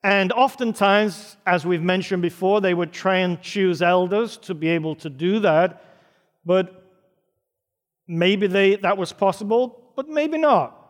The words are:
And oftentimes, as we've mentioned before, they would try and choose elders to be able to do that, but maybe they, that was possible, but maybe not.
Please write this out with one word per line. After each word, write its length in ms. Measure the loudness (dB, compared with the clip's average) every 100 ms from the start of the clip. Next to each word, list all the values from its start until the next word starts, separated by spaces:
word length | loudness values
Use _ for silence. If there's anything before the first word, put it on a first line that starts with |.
And 300 | 2 2 0
oftentimes, 1040 | 2 0 0 -6 0 2 4 2 -4 -20 -8 -2
as 180 | -2
we've 200 | 0 -2
mentioned 400 | 0 -2 -2 -2
before, 360 | -2 -2 0 2
they 140 | 0
would 180 | -2 -4
try 260 | -4 0 0
and 220 | 0 -4
choose 440 | -6 -2 0 2
elders 540 | 2 2 2 -2 -4 -8
to 180 | -12 -4
be 140 | -2
able 260 | -2 -4 -8
to 160 | -12
do 300 | -4 -2 0
that, 440 | 2 2 2 -2 -20 _ _ _ _ _
but 480 | 0 0 0 -10 _ _ _ _ _ _ _ _ _ _ _ _ -8
maybe 400 | 0 0 2 0
they, 300 | 2 2 2
that 200 | 0 -2
was 160 | -4
possible, 800 | 0 -2 0 -2 0 0 -6 _ -10
but 140 | -6
maybe 300 | -4 -2 0
not. 360 | 2 2 0 -12